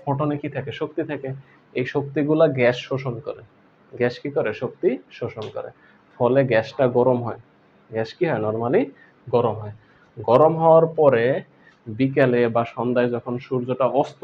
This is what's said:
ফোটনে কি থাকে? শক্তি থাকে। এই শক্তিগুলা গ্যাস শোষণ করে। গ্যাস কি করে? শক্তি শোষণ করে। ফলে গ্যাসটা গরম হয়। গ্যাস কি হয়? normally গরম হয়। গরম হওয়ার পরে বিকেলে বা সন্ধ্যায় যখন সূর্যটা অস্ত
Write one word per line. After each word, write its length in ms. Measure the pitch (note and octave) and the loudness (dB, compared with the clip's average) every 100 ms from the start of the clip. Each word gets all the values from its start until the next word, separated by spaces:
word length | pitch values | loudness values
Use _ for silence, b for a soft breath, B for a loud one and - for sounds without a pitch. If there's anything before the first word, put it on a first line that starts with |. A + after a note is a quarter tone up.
ফোটনে 320 | - C3+ D3+ C#3+ | -4 -2 -2 -2
কি 120 | D3 | -6
থাকে? 240 | C3 C3+ | -8 -8
শক্তি 300 | - D3+ E3 | -8 -8 -6
থাকে। 240 | D3+ C#3+ C3+ C3+ B B B | -6 -6 -8 -12 B B B
এই 100 | B2+ B2+ | -6 -4
শক্তিগুলা 600 | D3 C#3 D3+ D3 D#3 D#3+ | -4 -4 -2 2 4 4
গ্যাস 280 | B2+ A#2+ B2 | 4 2 2
শোষণ 440 | - C3 C3+ A2+ | -4 -6 -6 -8
করে। 220 | - - - _ _ _ _ | -10 -12 -16 _ _ _ _
গ্যাস 260 | - A#2+ - | -2 -2 -2
কি 120 | C#3+ | -6
করে? 200 | C#3 A2 | -2 -2
শক্তি 440 | G#2+ A#2+ - F#3 C#4 - | -4 -8 -2 -2 -2 -10
শোষণ 360 | - A#2 A2+ G#2+ | -10 -10 -8 -12
করে। 160 | A#2 A#2+ - b b _ - | -10 -12 -16 b b _ 0
ফলে 260 | B2 C3 | 2 4
গ্যাসটা 420 | B2 A2 - - B2+ | 4 2 0 0 2
গরম 360 | B2 B2+ B2 | 4 2 2
হয়। 180 | A#2 - - _ _ _ - | -2 -10 -14 _ _ _ -10
গ্যাস 240 | A2+ A2 | -6 -6
কি 120 | - E3+ | -4 -2
হয়? 140 | A2+ | -2
normally 440 | G#2+ A2 A#2 F#3 C#4+ B B B - | -2 -2 0 0 -2 B B B -2
গরম 240 | A#2 A#2 | 0 0
হয়। 200 | G#2 G#2 - b b b - | -4 -10 -16 b b b -6
গরম 380 | A2 B2+ D#3+ E3 | 2 6 4 4
হওয়ার 300 | E3 E3 E3 | 6 6 6
পরে 560 | E3 C#3+ A#2 A#2+ E3 - b b b A#2+ | 2 4 4 2 -2 -6 b b b -10
বিকেলে 600 | G#2+ C3+ C#3+ B2+ A#2+ A#2+ | -2 0 2 2 4 2
বা 160 | A#2 | 0
সন্ধ্যায় 460 | A#2 - A#2+ B2 B2 | -2 -4 -2 0 0
যখন 280 | A#2+ B2+ B2 | -2 -6 -8
সূর্যটা 460 | - C3 B2+ B2+ | -4 -4 -4 -2
অস্ত 380 | B2 B2+ D3 - | 0 0 -2 -4